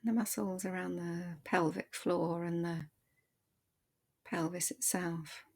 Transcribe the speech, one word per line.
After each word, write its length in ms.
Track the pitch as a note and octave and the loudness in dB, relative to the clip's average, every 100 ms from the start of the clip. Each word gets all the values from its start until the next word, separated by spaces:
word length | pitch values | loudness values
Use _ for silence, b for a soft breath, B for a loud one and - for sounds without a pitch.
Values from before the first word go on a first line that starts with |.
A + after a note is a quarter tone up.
the 100 | A3+ | 2
muscles 520 | A3+ G#3+ - G#3 F#3 F#3 | 2 2 0 -2 -2 -2
around 300 | F#3 F#3 F3 | -2 -2 -2
the 420 | F3 E3+ F3 E3 | -2 -4 -4 -8
pelvic 500 | - F3+ E3 D3+ - | 2 4 4 2 -4
floor 500 | - - F3 E3+ E3+ | -4 0 2 2 0
and 200 | E3+ E3+ | 0 0
the 220 | E3+ E3 D3+ _ _ _ _ _ _ _ _ _ _ _ _ _ - | 0 -2 -6 _ _ _ _ _ _ _ _ _ _ _ _ _ -6
pelvis 460 | F3+ E3 F3 E3+ | 0 0 0 -4
itself. 720 | - - F#3+ F3+ E3 D#3 - - | -2 0 0 0 -2 -6 -12 -18